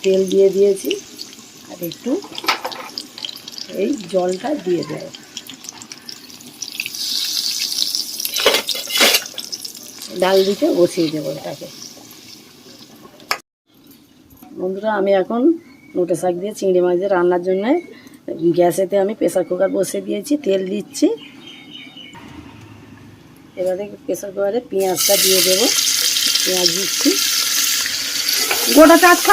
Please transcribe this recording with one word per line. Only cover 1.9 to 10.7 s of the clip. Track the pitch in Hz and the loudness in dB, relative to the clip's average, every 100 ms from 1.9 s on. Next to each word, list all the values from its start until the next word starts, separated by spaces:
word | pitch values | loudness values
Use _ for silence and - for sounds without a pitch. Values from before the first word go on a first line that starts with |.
একটু | - 226 320 403 - - - - - - - - - - - - - - 180 | -8 -4 -4 -4 -10 -6 -6 -6 -12 -12 -14 -14 -14 -14 -14 -16 -16 -14 -4
এই | 214 262 180 | -2 -2 -2
জলটা | 190 180 185 240 302 | -2 0 -2 -4 -4
দিয়ে | 180 175 147 | 0 -2 -2
দেব। | 156 - - - - - - - - - - - - - - - - - - - - - - - - - - - - - - - - - - - - - - - - - - - - - - - - - - - 185 | -8 -10 -16 -16 -16 -14 -16 -16 -18 -18 -20 -18 -18 -18 -20 -20 -14 -14 -10 -10 -8 -6 -4 -4 -4 -4 -4 -4 -2 -2 -4 -6 -6 -6 0 2 2 -2 -6 -4 2 2 2 -6 -14 -14 -14 -14 -16 -18 -18 -12 -2
ডাল | 185 196 196 | 2 4 2
দিতে | 202 302 | 0 0